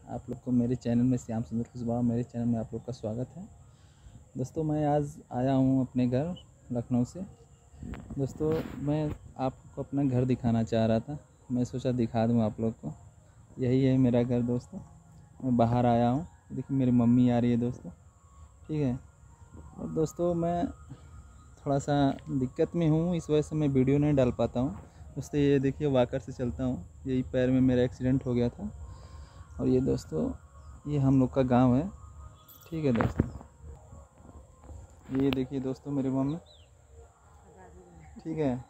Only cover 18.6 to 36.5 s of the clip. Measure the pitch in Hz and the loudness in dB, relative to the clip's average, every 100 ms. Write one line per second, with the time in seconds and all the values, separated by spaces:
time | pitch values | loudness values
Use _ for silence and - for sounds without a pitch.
18.6 | - 156 139 131 - - - - - - | -8 -2 -2 -2 -10 -20 -20 -20 -20 -20
19.6 | - - 160 160 156 - 175 170 170 175 | -18 -12 -6 -2 -2 0 -2 0 -2 -2
20.6 | 175 - - - - - - - - - | -4 -8 -18 -20 -20 -20 -20 -20 -20 -10
21.6 | 147 139 143 143 139 - - 143 127 - | -2 -2 0 2 2 0 -4 -2 -2 0
22.6 | 160 170 160 160 170 175 - 151 147 156 | 0 2 2 2 2 -2 0 0 0 0
23.6 | 151 131 127 143 147 139 123 117 117 123 | 2 4 4 4 4 4 2 2 -2 0
24.6 | 135 196 - - - - - 147 143 143 | -2 -4 -16 -20 -14 -12 -4 2 4 4
25.6 | 135 135 147 131 123 135 - 135 123 117 | 2 0 0 2 2 -2 -8 -6 -6 -2
26.6 | 131 147 - - 135 127 127 127 127 131 | -4 -4 -10 -12 -4 -2 -2 0 2 4
27.6 | 131 123 123 - 127 135 131 120 120 - | 4 4 2 0 0 0 0 0 0 -4
28.6 | 214 - - - - - - - - - | -12 -10 -16 -16 -18 -18 -18 -20 -16 -4
29.6 | 127 127 135 131 - 156 269 262 - - | 2 2 2 -2 -4 -4 -4 -6 -16 -20
30.6 | - - 143 147 135 135 127 139 131 123 | -20 -14 -4 0 4 4 4 2 4 4
31.6 | 127 123 190 - - - - - - - | 6 4 0 -10 -20 -20 -20 -20 -20 -20
32.6 | - 160 147 113 120 - 127 - - - | -10 -2 0 2 0 0 -2 -4 -18 -20
33.6 | - - - - - - - - - - | -20 -20 -20 -20 -20 -20 -20 -20 -20 -20
34.6 | - - - - - 131 139 135 131 139 | -18 -18 -18 -20 -6 0 2 0 -2 -6
35.6 | 131 131 143 143 131 135 135 170 - | -6 -8 -6 -4 -2 -2 -2 -6 -10